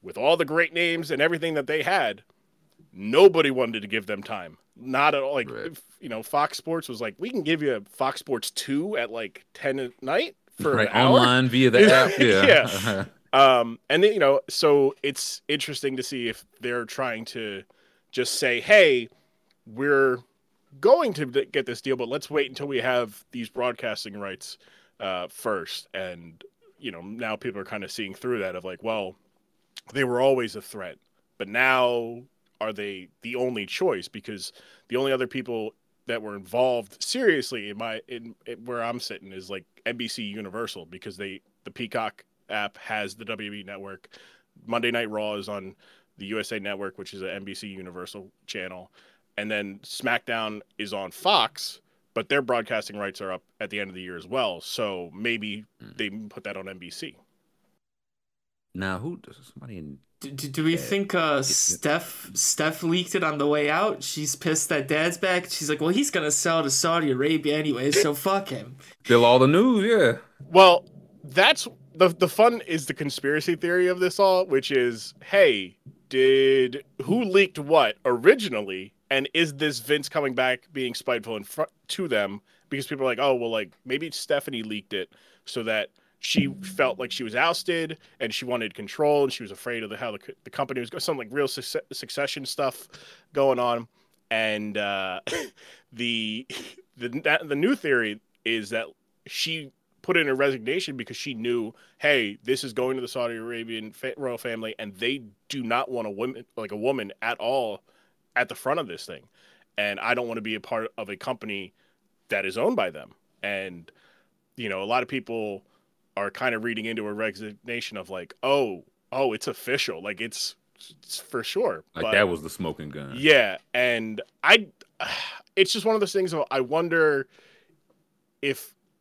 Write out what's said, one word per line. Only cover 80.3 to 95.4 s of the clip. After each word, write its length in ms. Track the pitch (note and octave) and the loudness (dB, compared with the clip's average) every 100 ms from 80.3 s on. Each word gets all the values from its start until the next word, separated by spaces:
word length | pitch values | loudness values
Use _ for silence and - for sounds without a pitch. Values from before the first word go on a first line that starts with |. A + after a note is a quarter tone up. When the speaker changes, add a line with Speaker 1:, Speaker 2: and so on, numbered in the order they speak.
Speaker 1:
back 340 | B2+ B2+ B2+ _ | 0 0 0 _
being 220 | C#3+ B2 A#2 | -6 -6 -4
spiteful 420 | - A#2+ A2 G#2+ | -4 -4 -4 -8
in 60 | |
fr-, 200 | G#2 - - _ - | -8 -6 -6 _ -10
to 180 | - E3+ | -6 0
them? 340 | A2 G2 G#2 - _ - | 0 0 -4 -16 _ -10
Because 180 | C#3 C3 | -8 -6
people 160 | C#3 | -2
are 60 | C3 | -2
like, 100 | A#2+ | 2
"Oh, 160 | C#3 B2+ | 2 2
well, 160 | A#2 | 0
like, 200 | A2 G2 _ B2+ | -4 -6 _ -6
maybe 240 | C#3 D#3+ | -6 -6
Stephanie 520 | - - C#3+ D3 A#2+ | -8 -2 -2 -2 -8
leaked 300 | G#2+ G#2+ - | -6 -10 -6
it 180 | G2+ F2+ _ _ _ - | -8 -8 _ _ _ -12
so 160 | B2 | -6
that 260 | A2 A2 - _ _ _ | -2 -2 -4 _ _ _
she 280 | - D#3 C#3 C3 | -4 0 0 -4
felt 360 | - - C3 A2 | -6 0 0 0
like 120 | B2 | -6
she 120 | - | -6
was 120 | A2+ A#2+ | -4 0
ousted 640 | D#3+ E3+ - E3+ D#3+ D#3 _ - | 2 0 -2 -2 -4 -8 _ -8
and 140 | A2+ | -6
she 120 | - B2 | -6 -4
wanted 280 | B2 G#2+ | -4 -4
control 500 | - G2+ - D3 D3 | -8 -10 0 4 4
and 80 | C#3 | 2
she 120 | - | 0
was 80 | G#2 | -10
afraid 320 | F#2+ B2 A#2 | -12 -8 -6
of 60 | G#2+ | -8
the, 80 | G#2 | -8
how 140 | A#2+ | -8
the 80 | G#2 - | -8 -14
c-, 80 | - - | -20 -10
the 40 | |
company 300 | - C3+ C3 | -6 -4 -4
was 100 | A#2 | -6
going," 100 | F3 | -6
some, 180 | - C#3+ | -4 -4
like, 100 | A2 | -4
real 180 | C#3 C#3 | -2 -2
succe-, 340 | - - D3+ - | -4 -6 -6 -8
succession 540 | - - - C#3 D3 C3 | -12 -10 -6 -4 -6 -8
stuff 420 | - C3+ - - - - - _ | -4 -4 -4 -14 -20 -20 -20 _
going 260 | C#3 C#3 B2 | 2 2 4
on. 280 | B2 A#2 A#2 _ _ _ - | 2 -2 -4 _ _ _ -4
And, 460 | A2 A2 G#2+ G#2+ G#2 | 0 0 -2 -4 -4
uh, 420 | G2+ G2 F#2+ F#2 - E3+ | -2 -2 -4 -6 -6 -6